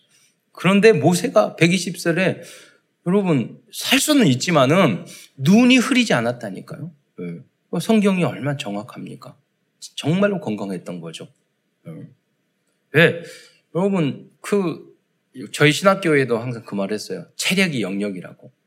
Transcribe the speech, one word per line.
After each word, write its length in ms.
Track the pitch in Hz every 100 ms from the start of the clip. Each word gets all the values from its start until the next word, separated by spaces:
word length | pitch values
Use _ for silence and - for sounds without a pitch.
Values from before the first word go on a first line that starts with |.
| _ _ _ _ _
그런데 380 | - 175 196 220
모세가 640 | 180 143 175 - 214 208 -
백이십 420 | 170 180 202 175
살에 440 | 170 165 180 98 - - - _ _ _ 175
여러분 520 | 202 185 139 - - _
살 260 | - - 269
수는 280 | 302 285 185
있지만은 800 | 127 - 156 131 185 151 82 - - - -
눈이 420 | 135 214 247 254
흐리지 340 | - 254 220
않았다니까요. 800 | 135 117 127 104 - - - 160 - _ -
예. 600 | 175 170 - _ _ 180
성경이 420 | 190 220 202 185
얼마나 320 | 147 - 139 139
정확합니까? 760 | 104 101 110 101 - - - - _ _ _ _ - -
정말로 440 | - 185 202 190
건강했던 600 | 117 104 98 90 - 87
거죠. 280 | 82 80 87 _ _ _ _ _ -
예. 40 | 160 127 _ _ _ _ _ _ _ _
왜? 300 | 147 170 - - - - _ _
여러분 560 | 160 196 190 143 - - _
그 500 | - 202 175 131 - _ _ _ _ 131 -
저희 200 | - 147
신학교에도 640 | 147 196 196 170 143 117 113
항상 260 | 127 117 -
그 80 |
말을 180 | 104 98
했어요. 340 | 107 - 92 82 -
체력이 440 | - 190 185 131
영역이라고. 720 | 92 98 104 90 80 - 135 _